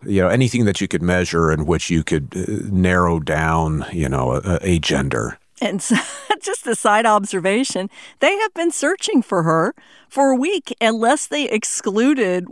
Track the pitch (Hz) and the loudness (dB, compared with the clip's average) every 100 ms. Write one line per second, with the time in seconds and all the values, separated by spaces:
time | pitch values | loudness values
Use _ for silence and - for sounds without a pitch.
0 | - 98 92 113 127 120 110 95 98 90 | -2 2 2 4 2 2 2 2 -2 -2
1 | 85 90 90 82 80 78 76 82 - 82 | 0 0 0 2 2 2 2 0 2 0
2 | 78 82 69 92 90 104 - 95 92 90 | 0 -2 -2 -6 -6 -6 -2 0 2 4
3 | 90 85 76 78 80 82 80 78 69 87 | 2 0 -2 0 2 2 0 -2 -6 -4
4 | 71 67 64 65 98 85 95 85 73 69 | -2 -2 -2 -2 -2 -2 0 0 0 -2
5 | 67 58 57 - _ - 233 185 - 226 | -2 -2 -4 -8 _ -8 -6 -4 -2 -2
6 | - - - 427 - - - 226 226 208 | -2 -12 -6 -6 -4 -8 -4 -2 2 2
7 | 226 214 202 190 175 208 269 185 190 - | 4 2 0 -4 0 0 -2 -4 -8 -12
8 | - _ 285 392 440 - 339 - 285 381 | -20 _ 0 2 -2 -2 -2 0 -2 -2
9 | - 349 - 190 165 160 170 - _ - | 0 0 2 0 2 2 0 -4 _ -20
10 | _ - 277 262 285 392 - - 226 226 | _ 0 2 4 0 -2 -4 -2 0 2
11 | 226 294 - 294 277 220 - - - 202 | 2 2 0 -4 -2 -2 -4 -6 -2 2
12 | 254 285 202 180 180 | 2 2 2 0 -4